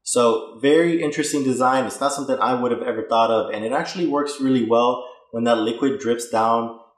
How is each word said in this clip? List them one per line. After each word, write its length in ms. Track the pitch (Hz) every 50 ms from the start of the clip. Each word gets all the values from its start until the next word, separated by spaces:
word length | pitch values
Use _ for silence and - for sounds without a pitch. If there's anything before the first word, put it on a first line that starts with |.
So 580 | _ - - 123 120 117 113 110 - - - 110
very 400 | 123 139 151 165 170 170 165 170
interesting 420 | 165 147 147 156 147 - - 143 131
design. 420 | 135 127 117 131 131 127 131 123
It's 140 | 101 - -
not 140 | 135 143 -
something 240 | 147 139 135 127 -
I 140 | 104 117 127
would 180 | 120 123 120
have 120 | 117 113 117
ever 240 | 123 110 110 107
thought 240 | - 117 113 113 113
of, 220 | 113 110 104 - 110
and 100 | 104 107
it 80 | 113
actually 360 | 131 151 170 - - 190 175
works 340 | 147 139 143 143 143 - -
really 240 | 135 131 131 127 113
well. 360 | 110 117 117 120 123 127 - - - - - _ _
When 120 | - 117 117
that 120 | 117 117
liquid 420 | 110 107 113 117 - 139 135 135 135
drips 300 | - 113 120 117 - -
down 500 | - 113 110 113 113 117 117 117 - - - _ _